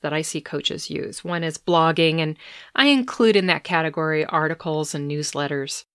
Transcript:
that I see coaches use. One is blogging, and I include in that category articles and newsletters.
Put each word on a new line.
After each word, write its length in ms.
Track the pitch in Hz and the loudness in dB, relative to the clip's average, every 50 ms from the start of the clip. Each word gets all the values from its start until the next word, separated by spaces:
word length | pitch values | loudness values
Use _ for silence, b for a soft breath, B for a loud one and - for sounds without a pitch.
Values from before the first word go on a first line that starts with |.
| - | -6
that 100 | 147 147 | -4 -2
I 80 | 156 | -2
see 220 | 160 - - 156 - | -4 -4 -6 -8 -8
coaches 480 | - - 147 147 - 143 156 - - | -6 -8 -6 -4 -4 -6 -6 -6 -8
use. 340 | 156 - - - - - - | -6 -6 -6 -8 -10 -10 -8
One 180 | 175 175 170 165 | -6 -4 -4 -4
is 140 | 160 156 | -4 -6
blogging, 640 | - - - 175 165 160 165 160 175 165 160 156 165 | -4 -2 2 4 4 4 4 4 4 2 2 2 2
and 180 | 160 156 156 B B B B B B B B | 0 -2 -4 B B B B B B B B
I 140 | - 269 285 | 2 4 6
include 460 | 285 262 254 254 - - 233 226 208 | 4 4 2 0 0 4 4 6 6
in 120 | 202 185 | 4 4
that 180 | 185 170 151 - | 2 2 0 0
category 600 | - 175 165 160 160 139 165 156 156 156 156 151 | 0 0 0 0 0 -2 -2 -2 0 0 0 0
articles 680 | - - 160 156 156 165 - - 165 156 151 151 147 - | 0 0 0 0 0 -2 -4 -4 -4 -2 -2 -2 -4 -4
and 160 | 147 143 143 | -6 -4 -4
newsletters. 720 | 147 147 151 - - 143 143 139 147 139 135 143 - - - _ | -4 -4 -6 -6 -4 -4 -4 -4 -4 -4 -4 -6 -8 -10 -12 _